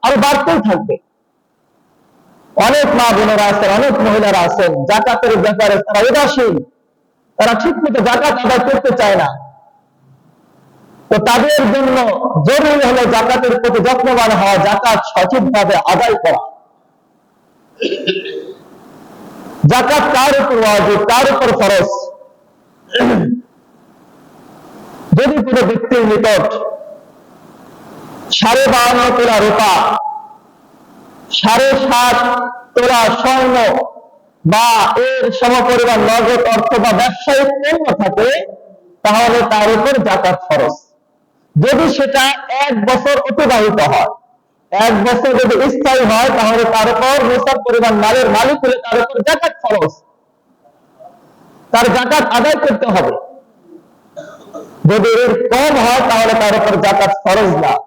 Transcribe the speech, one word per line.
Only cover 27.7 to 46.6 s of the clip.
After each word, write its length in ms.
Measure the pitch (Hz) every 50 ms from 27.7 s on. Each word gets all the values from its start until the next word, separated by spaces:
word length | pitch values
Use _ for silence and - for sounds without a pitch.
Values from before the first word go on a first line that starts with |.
| - - - - - - - - - - - - - -
সাড়ে 260 | - 226 254 262 269 269 -
বাউন্ন 280 | 247 240 240 247 247 247 254 240
তোলা 200 | 240 240 240 226 208 202
রূপা, 280 | 214 202 - 220 208 180 - - - - - - - - - - - - - _ _ _ _ _ _ _ _ - _ - - - - - - - - - -
সাড়ে 280 | - 208 226 240 262 269 262 - 269
সাত 320 | 269 247 240 247 247 240 240 240 247 247 247 - - - - - _ _
তোলা 260 | - 240 254 262 233 226 214 226 226
স্বর্ণ 360 | 233 254 262 262 262 254 254 247 233 202 262 254 - - - - - - _ _ _ _ _ _ _
বা 240 | 160 180 220 233 240 233 220 196 - - - 247
এর 180 | 262 - - 247 247 196 -
সমপরিমাণ 600 | 247 240 247 247 247 254 247 240 240 240 233 220 202 202
নগদ 320 | 226 233 226 220 247 240 240 233 226
অর্থ 180 | 220 220 - - 233 208
বা 60 | 240 208 185
ব্যবসায়িক 480 | 240 247 - - - - 277 269 277 269 277 -
পণ্য 260 | 269 294 320 339 311 277 196 185
থাকে, 280 | 214 190 190 - 220 - 277 330 571 - - - - - - - _ _ _ _ _
তাহলে 340 | 208 208 220 240 233 233 240 220 - 220
তার 160 | 214 208 214 226
উপর 180 | 214 240 269 277 247 185 208
জাকাত 280 | 190 190 190 180 180 180 -
ফরজ। 280 | - 156 143 131 120 127 - _ _ _ _ _ _ _ _ _ _ _ _ _ _ _
যদি 280 | 147 160 247 285 - 330 311 -
সেটা 280 | - 277 269 277 269 262 269 277 269 - - 254 262 277
এক 80 | 285 262 214 202 226
বছর 280 | 254 254 247 285 285 262 - 262
অতিবাহিত 500 | - - 302 240 254 226 214 214 202 214 147 147 135
হয়, 180 | 110 87 - - - _ _ _ _ _ _ _ _ _ _ -
এক 220 | 196 214 240 226 202 202
বছর 240 | 247 247 240 262 277 254 226
যদি 140 | 254 220 247 208 262 277 254
স্থায়ী 300 | - - 277 262 262 254 208
হয়, 200 | 220 220 240 269 - -
তাহলে 240 | 220 220 226 233